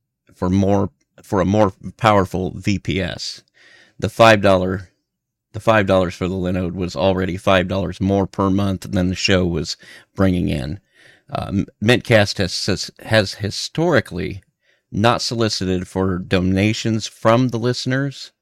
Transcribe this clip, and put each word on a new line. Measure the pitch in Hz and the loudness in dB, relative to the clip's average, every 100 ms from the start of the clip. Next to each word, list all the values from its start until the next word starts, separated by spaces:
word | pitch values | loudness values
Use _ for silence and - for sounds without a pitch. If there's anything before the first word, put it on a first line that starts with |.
| _ _ _ - | _ _ _ -6
for | 92 | 0
more, | 95 98 101 95 _ _ _ | 2 4 2 0 _ _ _
for | - 104 | -4 0
a | |
more | 90 104 104 - 98 - | 2 4 2 0 -14 0
powerful | 113 104 90 90 92 85 | 4 4 2 -2 -6 -4
V | 92 98 | -2 -2
P | - 87 | -2 -4
S. | 87 62 - - _ _ _ _ _ - | -4 -8 -12 -14 _ _ _ _ _ -8
The | 95 | -2
five | - 113 107 | 6 6 8
dollar, | 98 95 92 92 95 _ _ _ _ _ _ | 6 2 2 -4 -8 _ _ _ _ _ _
the | 110 | -6
five | - 110 98 | 0 2 4
dollars | 95 87 - | 2 0 -2
for | 92 | -6
the | |
Linode | 95 90 92 92 | -4 -4 -4 -4
was | 87 90 - | -4 -6 -2
already | 95 90 92 90 | 0 0 -2 -4
five | - 95 90 | 0 2 2
dollars | 98 87 87 | -2 -4 -2
more | 95 98 95 | 0 2 0
per | - 98 | 0 0
month | 95 101 92 - | 0 -2 -4 -4
than | 101 92 | -2 -2
the | |
show | 90 - 95 90 | -2 0 2 0
was | 85 69 - - - _ - | -2 -6 -10 -16 -20 _ 0
bringing | 95 90 85 | 2 2 0
in. | 80 65 101 _ _ - _ _ | -4 -6 -10 _ _ -20 _ _
Um, | - - 98 - - | -8 -4 -4 -4 -2
Mintcast | 104 120 - 110 104 - | 2 2 4 2 2 -2
has, | 87 - - | -4 -4 -4
has, | 90 - - | -4 -6 -14
has | - 110 95 | -2 0 0
historically | - 98 - - - 170 143 - 87 85 98 - _ _ _ _ | -4 -8 -8 -8 -4 0 0 0 -6 -8 -10 -16 _ _ _ _
not | - 113 120 | 0 2 0
solicited | - 117 113 - 92 92 92 | -2 -2 -2 -2 -2 -4 -4
for | 95 95 90 | -2 -2 -2
donations | 92 95 92 95 107 110 117 110 - | -2 0 0 2 0 0 -2 -4 -4
from | - 113 117 127 | -2 2 2 2
the | 113 | -2
listeners, | 120 123 - 131 139 135 - _ | -4 -4 -4 -4 -4 -8 -18 _